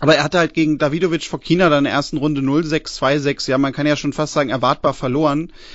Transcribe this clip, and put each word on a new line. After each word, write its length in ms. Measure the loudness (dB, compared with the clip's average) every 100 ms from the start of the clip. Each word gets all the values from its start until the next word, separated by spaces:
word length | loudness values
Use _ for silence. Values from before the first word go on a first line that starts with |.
Aber 160 | 2 2
er 80 |
hatte 140 | 2 0
halt 140 | 0
gegen 260 | 0 0 2
Davidovic 440 | 0 0 -2 -2
Fokina 460 | -6 -6 0 2 4
dann 100 | 4
in 60 |
der 80 | 2
ersten 240 | -2 -2 -2
Runde 260 | -2 0
null 220 | 0 0
sechs, 320 | 0 -4 -4 -2
zwei 220 | 0 0
sechs, 280 | 0 -2 0
ja, 100 | 0
man 160 | 0
kann 140 | 0 0
ja 80 |
schon 180 | 0 -2
fast 200 | -4 -2
sagen, 180 | -2 -2
erwartbar 440 | 0 0 0 -2
verloren. 580 | -2 -2 0 0 0 -4 -12 -20